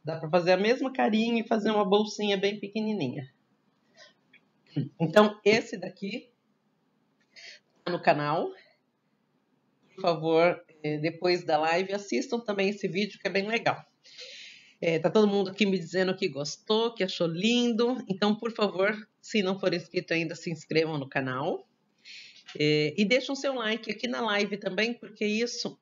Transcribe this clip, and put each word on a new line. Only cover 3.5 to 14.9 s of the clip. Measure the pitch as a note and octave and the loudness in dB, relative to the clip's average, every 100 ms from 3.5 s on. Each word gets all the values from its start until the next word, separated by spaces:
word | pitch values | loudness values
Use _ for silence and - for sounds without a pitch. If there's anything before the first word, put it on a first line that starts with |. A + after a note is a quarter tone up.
| _ _ _ _ _ - _ _ - _ _ _ - C3 - | _ _ _ _ _ -20 _ _ -20 _ _ _ -6 -6 -4
Então, | E3 G#3 G#3+ - | 2 6 4 4
esse | - A3 - G3 | 2 2 0 -8
daqui | F3+ - G3 A#3 - _ _ _ _ _ _ _ _ _ _ - - - _ _ | -12 -10 -10 -10 -14 _ _ _ _ _ _ _ _ _ _ -20 -20 -20 _ _
tá | - | -6
no | F3 | 0
canal. | F3 D3 D3 D#3+ G#3 - - _ _ _ _ _ _ _ _ _ _ _ _ | 2 4 2 0 -2 -6 -20 _ _ _ _ _ _ _ _ _ _ _ _
Por | - | -4
favor, | F#3+ E3 D#3+ E3 F3 E3+ - - | 0 0 2 4 4 2 -6 -10
é, | D3+ D3+ | -6 -2
depois | D#3 E3 F3+ F3 | -2 -2 0 0
da | E3 D#3 | 0 0
live, | D#3 E3 F#3+ | 2 0 0
assistam | G3 G3+ A#3 C#4+ A#3 | -6 -4 -4 -2 -4
também | A3+ G3 G3 | -4 0 0
esse | G#3 F#3+ | 0 -4
vídeo, | E3 G3+ - | -2 -4 -4
que | G3 | -4
é | |
bem | F#3 G3 | -2 0
legal. | A3+ D#3+ - - _ - - - - - - - _ | 0 0 -2 -6 _ -20 -20 -18 -18 -20 -20 -20 _
É, | F3 | -2